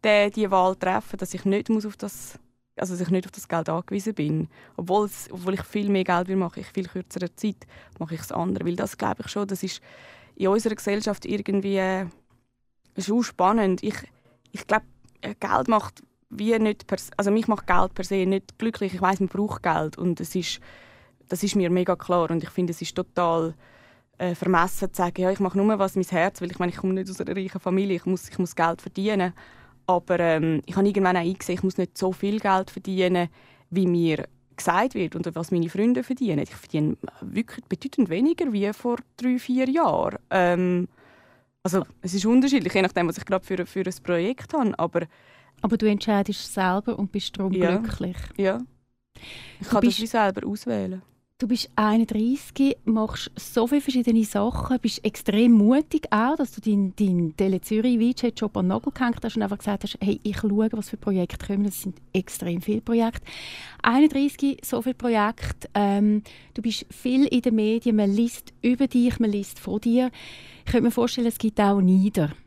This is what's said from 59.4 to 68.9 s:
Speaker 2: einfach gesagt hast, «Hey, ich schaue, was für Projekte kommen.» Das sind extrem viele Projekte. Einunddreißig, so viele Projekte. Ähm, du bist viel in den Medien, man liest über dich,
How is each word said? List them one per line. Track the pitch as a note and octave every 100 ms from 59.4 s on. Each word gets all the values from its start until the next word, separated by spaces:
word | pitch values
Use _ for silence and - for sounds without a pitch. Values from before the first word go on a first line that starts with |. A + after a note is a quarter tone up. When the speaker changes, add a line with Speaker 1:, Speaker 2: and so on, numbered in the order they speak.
Speaker 2:
einfach | G#3 G3+
gesagt | - G3
hast, | G3+ -
«Hey, | G3 -
ich | G#3+ G3
schaue, | G#3+ G3+ A3
was | A3 -
für | A3
Projekte | - F#3+ F3 - -
kommen.» | G3+ G3+
Das | -
sind | F#3+ - -
extrem | G3 - - F3+ E3+
viele | G3 G#3+
Projekte. | - A#3 A3+ - - - - - - -
Einunddreißig, | - B3 D4+ C4+ C#4 - C#4 - -
so | A#3
viele | A#3+ B3
Projekte. | A#3+ A3 G#3 A3+ - - - G3+
Ähm, | G3+ G3+ G#3 G#3+ - - - -
du |
bist | A3+ G#3 -
viel | - B3+ C4 C#4+
in | B3
den | B3
Medien, | A3+ G#3+ A3+ A#3+ G#3+
man | G3+
liest | G3+ A#3 - - -
über | A#3+ B3
dich, | C4+